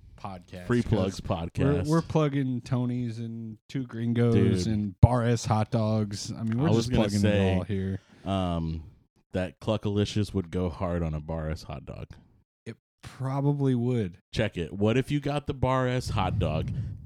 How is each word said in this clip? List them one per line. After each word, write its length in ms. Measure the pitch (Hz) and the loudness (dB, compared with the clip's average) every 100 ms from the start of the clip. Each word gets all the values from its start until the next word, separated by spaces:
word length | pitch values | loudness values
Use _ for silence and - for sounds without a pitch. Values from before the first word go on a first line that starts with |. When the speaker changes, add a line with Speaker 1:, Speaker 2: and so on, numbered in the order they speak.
| - - | -20 -16
Speaker 1:
Podcast, 460 | 101 92 - 92 90 | -14 -14 -14 -10 0
Speaker 2:
Free 160 | 120 | 0
Speaker 1:
'cause 80 | 113 | 2
Speaker 2:
Plugs 300 | 107 95 - | 2 2 -2
Podcast. 640 | - 87 85 - 135 143 147 | -4 -4 -4 0 2 2 2
Speaker 1:
we're, 100 | 165 | 0
we're 60 | |
plugging 580 | - 160 151 139 131 123 | 2 2 2 0 -2 -2
Tony's 580 | - 123 123 123 123 113 | -2 -2 0 -2 -4 -6
and 400 | 117 113 113 107 - | -8 -10 -10 -14 -8
Two 160 | 139 | -8
Gringos 500 | 123 113 117 117 117 113 95 92 | -6 -4 0 4 6 6 6 4
Speaker 2:
Dude. 20 | 92 | 2
Speaker 1:
and 280 | 107 104 95 | 0 -2 6
Bar 240 | 113 123 | 6 6
S 200 | 117 117 | 2 2
hot 260 | - 107 107 | 2 0 2
dogs. 600 | 117 110 110 104 101 - | 0 2 0 0 -4 -8
I 100 | 110 | -6
mean, 140 | 113 113 | -2 0
we're 100 | 151 | 2
Speaker 2:
I 20 | |
was 160 | 110 113 | 2 2
Speaker 1:
just 40 | |
Speaker 2:
gonna 120 | 123 | 2
Speaker 1:
plugging 140 | 104 104 | 2 4
Speaker 2:
say, 320 | 104 101 95 | 4 4 4
Speaker 1:
it 40 | 92 | 2
all 60 | |
here. 360 | 92 98 95 95 - - | 0 -4 -2 -4 -8 -10
Speaker 2:
um, 600 | 92 95 90 85 82 80 73 - _ _ _ | -4 -2 0 -2 -2 -6 -10 -18 _ _ _
that 260 | 95 90 - | -4 -4 -4
Cluckalicious 720 | - 104 107 101 101 107 101 | -2 -2 0 0 0 0 -2
would 180 | 98 85 | -2 -4
go 160 | 87 90 | -2 -4
hard 320 | - 92 87 | -2 -4 -2
on 120 | 82 | -2
a 60 | 76 | -4
Bar 300 | 76 80 78 | -6 -6 -6
S 140 | 80 | -6
hot 200 | - 69 | -8 -14
dog. 220 | - - - - - _ _ _ - | -12 -14 -16 -18 -20 _ _ _ -18
Speaker 1:
It 100 | 113 _ _ | -18 _ _
probably 720 | - - 131 139 139 143 139 | -18 -8 -6 0 0 2 2
would. 440 | 123 120 123 98 85 _ | 2 2 0 -2 -6 _
Speaker 2:
Check 240 | - 107 - | -2 -2 -2
it. 160 | 80 | -6
What 240 | 98 104 117 | 2 4 4
if 140 | - | 2
you 80 | 147 | -2
got 280 | 139 143 - | -2 -4 -4
the 80 | |
Bar 340 | 131 127 131 127 | -2 0 2 0
S 220 | 127 - | 0 -2
hot 280 | - 92 - | 0 0 0
dog, 320 | 80 78 - - - - | 0 0 -2 -4 -6 -8